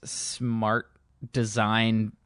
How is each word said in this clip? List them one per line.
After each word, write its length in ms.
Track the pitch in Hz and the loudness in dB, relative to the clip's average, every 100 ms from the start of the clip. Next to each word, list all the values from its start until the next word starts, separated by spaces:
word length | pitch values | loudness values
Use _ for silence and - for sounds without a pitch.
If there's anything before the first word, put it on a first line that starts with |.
smart 880 | - - - - 123 113 107 117 - _ _ - 120 | -12 -10 -8 -4 -2 0 2 0 -2 _ _ -18 -6
design 800 | 131 110 110 107 110 113 110 107 - | -2 0 2 2 4 4 2 0 -6